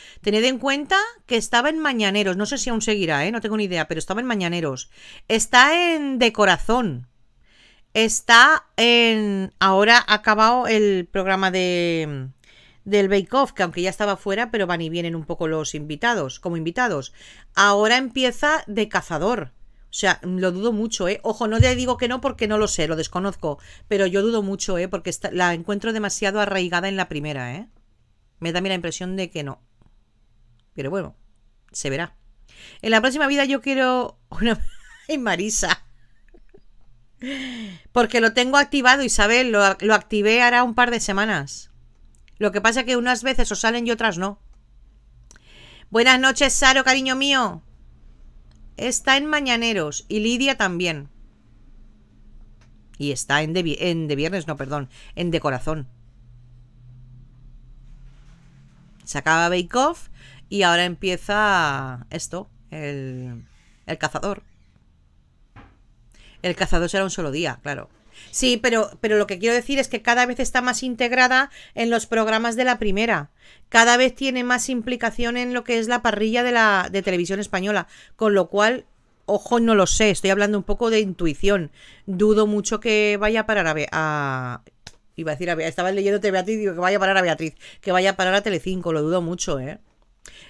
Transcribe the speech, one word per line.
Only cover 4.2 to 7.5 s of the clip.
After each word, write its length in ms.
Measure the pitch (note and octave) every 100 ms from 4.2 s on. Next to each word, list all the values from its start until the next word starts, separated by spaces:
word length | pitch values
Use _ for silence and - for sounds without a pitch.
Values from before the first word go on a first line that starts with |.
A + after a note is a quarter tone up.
en 60 | B3+
Mañaneros. 640 | G#3+ F3 F3 D#3 B2+ - - - - -
Está 680 | A3 - B3 C#4 E4+ F4
en 240 | D#4+ C#4+ B3+
De 120 | A#3
Corazón. 760 | A3 G3 E3+ - A#3+ A3 B2+ B2+ _ _ _ _